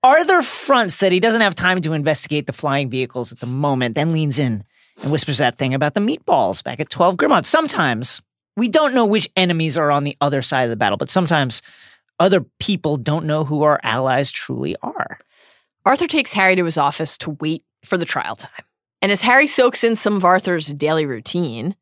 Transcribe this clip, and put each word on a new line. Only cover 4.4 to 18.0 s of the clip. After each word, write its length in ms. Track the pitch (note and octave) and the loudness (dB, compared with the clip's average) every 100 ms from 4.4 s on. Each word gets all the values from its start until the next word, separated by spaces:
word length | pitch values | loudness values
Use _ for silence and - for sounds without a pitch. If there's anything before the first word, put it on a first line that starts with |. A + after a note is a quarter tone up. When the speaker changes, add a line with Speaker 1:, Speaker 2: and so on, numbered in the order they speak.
| C3+ A2 G2+ _ _ _ | -2 -2 -8 _ _ _
Speaker 1:
and 80 | C3+ | -4
whispers 280 | D3 - C3+ | -2 -2 0
that 200 | B2+ - | -2 0
thing 160 | C3+ | -4
about 200 | C3+ D3 | 0 0
the 60 | F3 | 0
meatballs 640 | G#3+ D#4 - C#3 G2 - | -2 -4 0 2 2 -2
back 160 | - A#2+ | -8 -8
at 100 | D3+ | -8
twelve 280 | - F3 F3+ | 2 2 2
Grimmauld. 300 | D4 A#3 - | 2 2 2
Sometimes 760 | D#4 D#4 - D3+ A2+ B2 - _ _ _ - | 0 0 0 0 0 -4 -6 _ _ _ -4
we 120 | A#3+ | 0
don't 260 | B3 D4 | 2 2
know 120 | B3+ A3 | 2 2
which 220 | G#3+ - - | 2 0 0
enemies 400 | F#3 E3 D#3+ D3 | 0 2 0 0
are 140 | D3 | 2
on 140 | C#3+ | 0
the 120 | C#3+ - | -2 -2
other 200 | C#3 C#3 | -2 0
side 220 | B2 C3+ | -2 0
of 80 | B2 | 0
the 60 | A2 | 0
battle, 200 | G#2+ G2+ | 0 0
but 120 | C3+ | 0
sometimes 520 | F#3 E3 D#3+ C3 - - - - _ _ _ | 0 2 0 0 -4 -8 -20 -20 _ _ _
other 220 | F#3 F#3 B2 _ | 2 2 0 _
people 360 | - G3 D#3 D3 | -4 -2 -2 -4
don't 300 | A#2+ D3+ D#3 | -2 -4 -2
know 160 | D3+ | -2
who 180 | D3 D3 | -2 0
our 160 | D3+ D3 | 2 2
allies 480 | - A2+ C3 B2+ C#3 | 0 -2 0 0 0
truly 460 | - - B2 G2+ F#2 | -6 -8 -6 -6 -6
are. 360 | - E4+ - - _ _ _ _ _ _ | -10 -12 -16 -20 _ _ _ _ _ _
Speaker 2:
Arthur 220 | - C#4 E4+ | 0 0 0
takes 260 | D#4 B3+ | 0 -2
Harry 200 | G3+ F#3+ | 2 2
to 100 | F#3 E3+ | 2 0
his 100 | D#3+ | 0
office 400 | C#3 - D#3+ - | -2 -2 -6 -6
to 120 | - D3 | -8 -6
wait 240 | D#3 D#3+ _ _ | -6 -6 _ _
for 140 | - | -6
the 80 | F#3 | -4